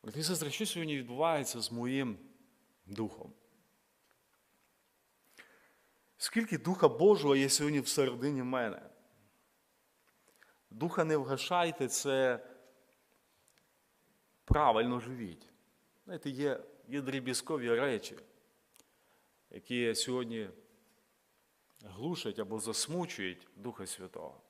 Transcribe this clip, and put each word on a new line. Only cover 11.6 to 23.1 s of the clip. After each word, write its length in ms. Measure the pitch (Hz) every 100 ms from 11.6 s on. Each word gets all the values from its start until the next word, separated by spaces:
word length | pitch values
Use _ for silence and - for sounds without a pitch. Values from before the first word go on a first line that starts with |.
| 170 - 127
це 580 | - 143 135 131 120 - - - _ _ _ _ _ _ _ _ _ _ _ _ _ _ _ _ _
правильно 560 | - 147 143 110 123 123
живіть. 480 | 117 127 101 80 - _ _ _ _ _ -
Знаєте, 220 | 175 143
є, 300 | 131 143 117 - - -
є 140 | 139
дріб'язкові 720 | 131 135 123 123 - 156 120
речі, 440 | 117 139 110 - - - _ _ _ _ - _ _ _ _ _ _ _
які 440 | 101 - 123 117
сьогодні 560 | 113 - 127 120 113 101 - - _ _ _ _ _ _ _ _ _ _ _
глушать 540 | 104 92 147 175 113 107
або 200 | 101 110
засмучують 920 | 110 107 - 170 170